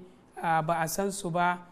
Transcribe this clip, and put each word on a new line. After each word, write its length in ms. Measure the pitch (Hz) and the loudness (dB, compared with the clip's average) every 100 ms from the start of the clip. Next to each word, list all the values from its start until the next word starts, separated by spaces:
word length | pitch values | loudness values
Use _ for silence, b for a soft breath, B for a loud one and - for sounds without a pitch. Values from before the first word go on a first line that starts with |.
| - B B - | -12 B B -4
a, 200 | 170 160 | 0 2
ba 180 | 156 170 | 2 0
a 80 | 160 | 0
san 220 | 180 196 | 0 -2
su 180 | 190 175 | -2 -2
ba 280 | 170 175 180 - | 2 2 0 -6